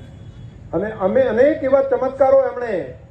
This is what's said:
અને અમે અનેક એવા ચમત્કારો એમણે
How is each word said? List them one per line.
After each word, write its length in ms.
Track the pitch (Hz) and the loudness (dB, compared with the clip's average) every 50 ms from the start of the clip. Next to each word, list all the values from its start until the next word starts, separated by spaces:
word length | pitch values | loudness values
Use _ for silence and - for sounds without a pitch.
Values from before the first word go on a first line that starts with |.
| - - - - - - - - - - - - - - - | -20 -20 -20 -20 -20 -20 -20 -20 -20 -20 -20 -20 -14 -8 -6
અને 180 | 170 208 220 214 - | -6 -4 -6 -6 -4
અમે 220 | 190 196 220 262 | -4 0 2 2
અનેક 420 | 262 233 214 233 277 302 320 - 285 | 2 2 2 4 4 2 2 0 0
એવા 200 | 262 277 269 269 | 2 2 2 2
ચમત્કારો 580 | - 254 233 254 269 - - 269 262 269 269 254 | 0 0 -2 -2 -4 0 2 4 6 6 4 4
એમણે 300 | 247 247 247 240 226 196 165 143 - - - - - | 2 -4 -6 -6 -4 -4 -6 -6 -8 -14 -18 -20 -20